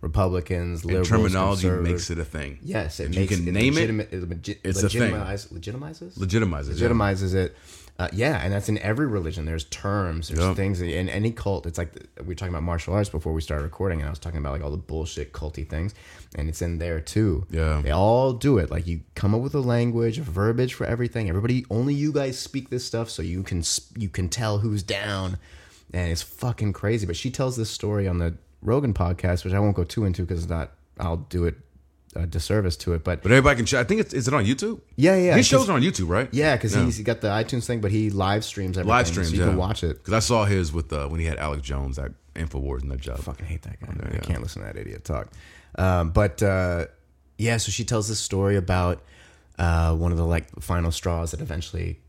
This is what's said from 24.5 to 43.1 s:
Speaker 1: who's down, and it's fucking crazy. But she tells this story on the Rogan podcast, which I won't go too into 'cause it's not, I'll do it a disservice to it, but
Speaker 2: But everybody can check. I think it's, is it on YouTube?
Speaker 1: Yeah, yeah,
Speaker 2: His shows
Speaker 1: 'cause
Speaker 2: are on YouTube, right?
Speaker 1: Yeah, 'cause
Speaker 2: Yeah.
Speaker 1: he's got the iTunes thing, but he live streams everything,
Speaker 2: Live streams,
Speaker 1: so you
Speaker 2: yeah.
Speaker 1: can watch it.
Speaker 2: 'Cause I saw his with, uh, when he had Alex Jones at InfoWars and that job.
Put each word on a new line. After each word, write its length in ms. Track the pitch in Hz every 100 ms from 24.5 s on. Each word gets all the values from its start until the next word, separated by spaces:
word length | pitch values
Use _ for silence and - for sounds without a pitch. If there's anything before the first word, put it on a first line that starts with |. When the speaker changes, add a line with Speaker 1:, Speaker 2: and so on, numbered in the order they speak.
| 104
Speaker 1:
who's 220 | 113 104
down, 540 | 90 98 104 98 92 92 - - - - _
and 180 | 87 85
it's 120 | 82
fucking 500 | - - 123 113 104
crazy. 320 | 92 104 117 98
But 100 | 85
she 140 | 127
tells 260 | 123 131 123
this 100 | 110
story 380 | - 104 104 98
on 100 | 87
the 160 | 85 82 _ _
Rogan 320 | - 127 143
podcast, 500 | 98 87 90 92 87
which 80 | 92
I 80 | 98
won't 160 | 104 95
go 80 |
too 220 | 85 - 104
into 180 | 90
'cause 140 | 85 87
it's 100 | 85
not, 220 | 82 73 - _ -
I'll 200 | 90 82 73
do 160 | 90
it 120 | 85 76 - - _ _ _
a 120 | - 85
disservice 500 | 85 - 104 95 85
to 160 | -
it, 100 | 85
but 180 | 80 85
Speaker 2:
But 100 | 95
everybody 240 | 127 135 131
can 80 |
check. 160 | 107 135
I 40 | 120
think 140 | 214
it's, 100 | 208
is 160 | - 127
it 60 |
on 100 | 143
YouTube? 360 | 101 135 208 220 _ -
Speaker 1:
Yeah, 200 | 151 190
yeah, 180 | 180
Speaker 2:
His 120 | 165 254
shows 140 | 175
Speaker 1:
'cause 80 | 196
Speaker 2:
are 60 | 156
on 40 |
YouTube, 280 | 151 - 87
right? 180 | 90 127
Speaker 1:
Yeah, 240 | 127 151 127
'cause 160 | 113 92
Speaker 2:
Yeah. 80 |
Speaker 1:
he's 160 | - 90
got 220 | 107 113
the 60 | 107
iTunes 360 | 104 117 127
thing, 160 | - 120
but 100 | 104
he 200 | 107 107
live 340 | 98 95 104
streams 320 | 107 - 95 92
everything, 140 | 92
Speaker 2:
Live 160 | 117 120
streams, 200 | 85 87
Speaker 1:
so 40 |
you 60 | 90
Speaker 2:
yeah. 60 | 87
Speaker 1:
can 80 | 85
watch 260 | 92 85
it. 220 | 85 76
Speaker 2:
'Cause 80 | -
I 60 | 107
saw 260 | 107 120
his 300 | 101 98 85
with, 180 | 80 78
uh, 160 | 76 71
when 120 | 80
he 60 | 82
had 120 | 76
Alex 240 | 76 73
Jones 360 | 67 67 69 65
at 140 | 67 - _ -
InfoWars 460 | 80 69 69 64
and 80 | 67
that 100 | 65
job. 160 | 69